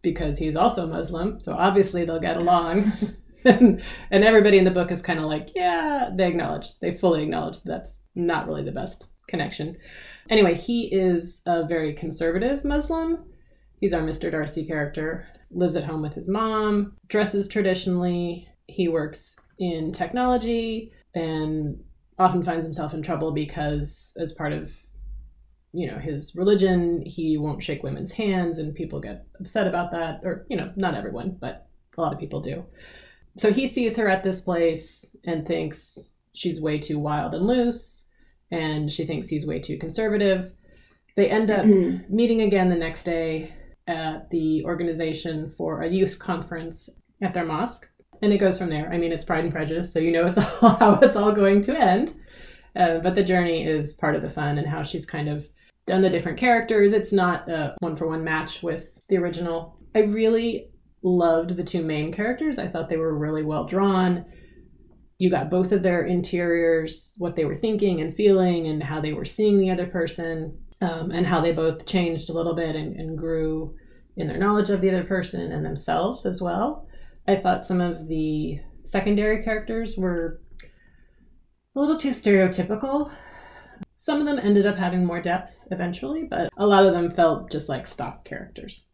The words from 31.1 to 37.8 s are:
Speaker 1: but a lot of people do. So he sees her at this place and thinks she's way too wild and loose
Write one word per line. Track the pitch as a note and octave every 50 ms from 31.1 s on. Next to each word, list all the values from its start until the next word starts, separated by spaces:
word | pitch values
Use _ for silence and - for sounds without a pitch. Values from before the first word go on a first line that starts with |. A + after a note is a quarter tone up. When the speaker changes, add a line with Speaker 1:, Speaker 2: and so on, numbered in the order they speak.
| - - - F#3+ F3+ -
Speaker 1:
but | - - - - - _ _ _ _ _ _
a | -
lot | E3 D3+ C#3+
of | C#3
people | D#3+ - - C#3+
do. | D3 - C#3+ F3 F3+ - - - - - - - - - _ _ - _ _ G3
So | - G#3+ G3+
he | B3 C4+
sees | C4 - B3+ A#3+ A3 G#3+
her | A#3 G#3+ G3+
at | F#3+ F#3+ -
this | F#3+ F#3 F#3
place | - F#3 F3 E3+ E3+ E3 D#3+ D#3+ - - - - - - _ - _
and | F3 E3 D#3 D3+
thinks | - E3+ E3 D#3+ D#3 D3 - - - - F3+ F3 _ _ _ _ _ _
she's | - - F3+ D#3 D#3
way | D#3 D#3 D3+ D3+
too | D3+ - D3+
wild | D3 D3 D3+ D3+ D3+ D3 D#3 D#3
and | D#3+ F3+
loose | A3 B3 B3+ A#3+ A#3+ A#3 A#3